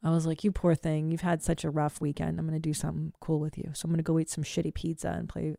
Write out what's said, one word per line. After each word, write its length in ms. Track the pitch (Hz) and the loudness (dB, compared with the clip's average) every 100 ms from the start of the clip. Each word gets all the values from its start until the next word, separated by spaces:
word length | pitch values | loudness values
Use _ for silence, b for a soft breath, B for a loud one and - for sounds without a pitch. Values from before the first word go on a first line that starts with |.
I 80 | - | 4
was 160 | 165 165 | 4 2
like, 180 | 160 | 2
You 80 | 208 | 0
poor 220 | 190 175 | 2 4
thing. 360 | 160 170 156 156 | 4 4 0 0
You've 100 | 165 | 0
had 220 | 180 170 | 2 0
such 220 | - 165 | 2 0
a 60 | 160 | 0
rough 300 | 147 147 - | 2 0 0
weekend. 380 | 151 143 - 170 | -2 -2 -2 -2
I'm 80 | 160 | -2
gonna 120 | 160 | 0
do 160 | 160 | 0
something 380 | 156 - - 160 - | -2 -2 -2 -4 -6
cool 180 | - 156 | -2 0
with 200 | 151 - | 0 -4
you. 120 | - | -8
So 120 | 147 165 | -6 0
I'm 60 | |
gonna 100 | 165 | 0
go 160 | 160 160 | 4 2
eat 120 | 160 | 2
some 140 | - | -2
shitty 300 | 151 - 160 | -4 -2 -2
pizza 340 | - 170 160 - | -2 -4 -4 -2
and 200 | 170 170 | -4 -4
play 260 | - 160 | -4 -6